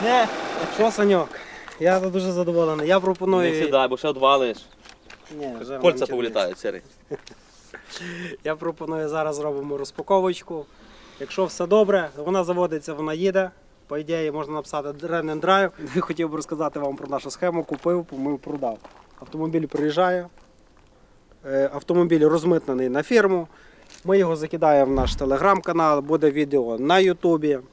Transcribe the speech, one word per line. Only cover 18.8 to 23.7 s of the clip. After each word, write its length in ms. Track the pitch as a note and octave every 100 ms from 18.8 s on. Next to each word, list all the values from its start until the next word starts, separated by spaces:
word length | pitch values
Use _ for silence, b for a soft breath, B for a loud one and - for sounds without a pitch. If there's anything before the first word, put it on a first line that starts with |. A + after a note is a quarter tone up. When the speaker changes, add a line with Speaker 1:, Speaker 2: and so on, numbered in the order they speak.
| - - - -
Speaker 2:
Автомобіль 460 | - D#3 D#3+ E3 D#3
приїжджає. 600 | D3+ D3+ D3 F#3 F3+ F3 - - _ _ _ _ _ _ _ _ - C#3
Е, 240 | C3+ C#3
автомобіль 520 | C#3+ - F3 E3+ E3 D3+
розмитнений 640 | E3 E3 E3 - B2+ C3
на 140 | C3
фірму. 460 | D3+ A#3+ G3+ F#3 E3 B B